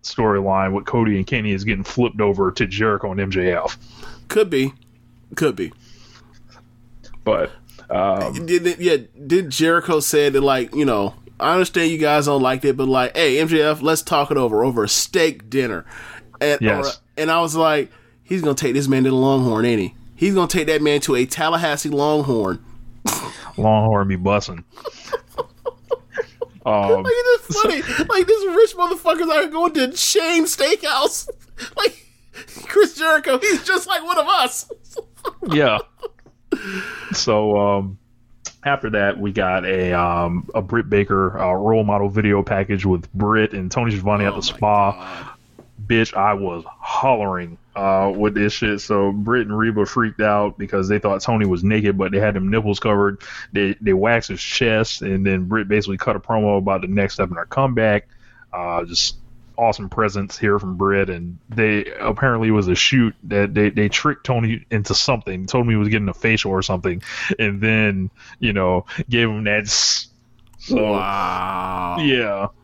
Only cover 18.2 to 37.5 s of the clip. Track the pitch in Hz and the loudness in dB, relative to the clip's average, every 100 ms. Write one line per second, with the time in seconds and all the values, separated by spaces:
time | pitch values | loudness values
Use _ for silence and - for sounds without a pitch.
18.2 | _ 185 156 135 143 131 135 135 131 131 | _ -2 0 0 0 0 2 2 2 4
19.2 | 135 135 127 110 120 113 92 - - - | 4 4 2 2 2 2 -2 -6 -20 -2
20.2 | 185 190 175 165 156 156 151 147 139 127 | 0 2 2 0 0 2 2 0 0 0
21.2 | 127 - 160 170 170 143 151 147 143 151 | 0 0 -2 0 0 -2 -4 0 2 0
22.2 | 139 117 98 92 - - - - - - | 0 0 0 -4 -10 -18 -18 -10 -8 -6
23.2 | - - - - 107 107 107 104 98 95 | -8 -14 -16 -2 2 4 4 2 0 0
24.2 | 95 101 - 87 - - - - - 480 | 0 0 -2 -14 -18 -18 -18 -18 -10 -10
25.2 | - - - - - - - 494 - - | -10 -12 -12 -10 -12 -12 -8 -8 -8 -10
26.2 | - - - - - 107 - 95 95 480 | -10 -8 -14 -6 0 0 2 2 2 0
27.2 | 494 480 - - 427 311 - 247 320 392 | 2 0 0 0 0 0 -4 -4 0 0
28.2 | 359 440 392 349 453 359 349 359 339 320 | 4 2 4 4 4 4 -2 0 0 0
29.2 | 330 302 339 320 349 311 254 - - 392 | 2 2 0 0 0 2 -2 0 0 2
30.2 | 330 339 320 - 285 415 294 269 277 - | 2 0 0 0 0 0 0 0 -2 -2
31.2 | - - - - 247 - 403 - - _ | -12 -16 -18 -16 -12 -2 -2 -2 -20 _
32.2 | _ - - - - - 415 - 320 311 | _ -20 -20 -20 -2 4 4 2 2 2
33.2 | 285 262 403 370 - 370 359 359 320 349 | 2 0 2 0 0 -2 0 -4 -2 -2
34.2 | 302 381 254 - - - - - - - | 2 2 2 -4 -12 -18 -16 -16 -16 -12
35.2 | - - 269 151 139 104 - _ - _ | -12 -10 -2 2 2 2 -4 _ -16 _
36.2 | - _ _ - 190 190 - - - - | -20 _ _ -8 -6 -10 -10 -14 -8 -4
37.2 | - 107 107 | 0 2 2